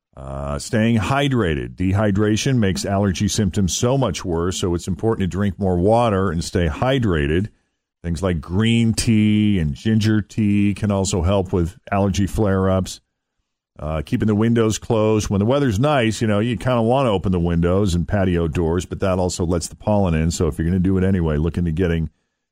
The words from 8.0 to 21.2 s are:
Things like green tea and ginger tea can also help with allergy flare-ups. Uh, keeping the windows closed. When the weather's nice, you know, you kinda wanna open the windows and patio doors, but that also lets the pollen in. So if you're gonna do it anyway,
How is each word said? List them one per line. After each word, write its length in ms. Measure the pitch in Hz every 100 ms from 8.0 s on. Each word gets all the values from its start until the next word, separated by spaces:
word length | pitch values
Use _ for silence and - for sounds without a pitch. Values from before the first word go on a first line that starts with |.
Things 200 | 85 82
like 180 | 92 85
green 520 | 69 90 113 117 117
tea 680 | 107 - 110 107 107 104 98
and 140 | 78 67
ginger 460 | 110 110 107 107
tea 520 | 98 - 107 101 101
can 180 | 95 104
also 300 | 98 95 101
help 320 | 82 98 90
with 240 | 98 82 - -
allergy 340 | 101 101 98 95
flare-ups. 720 | - 104 95 95 95 92 - _ _ _ _ _ _ _ -
Uh, 220 | 73 78
keeping 220 | 76 117 107
the 60 |
windows 460 | 104 113 117 110 101
closed. 500 | - 113 107 110 101
When 80 | 101
the 80 | 104
weather's 340 | 139 139 98
nice, 400 | 147 143 110 107
you 80 | 113
know, 120 | 101
you 180 | 117 110
kinda 240 | 131 123
wanna 300 | 113 131 131
open 200 | 95 98
the 80 | 92
windows 540 | 85 85 85 92 104
and 140 | 87 80
patio 400 | 104 95 85 85
doors, 400 | 76 82 87 90
but 120 | 82
that 180 | 98 92
also 260 | 90 - 85
lets 220 | 87 -
the 80 | -
pollen 400 | - 104 95 80
in. 160 | 82
So 160 | - 82
if 100 | 73
you're 80 | 82
gonna 140 | 92
do 180 | 90 95
it 60 |
anyway, 340 | 92 95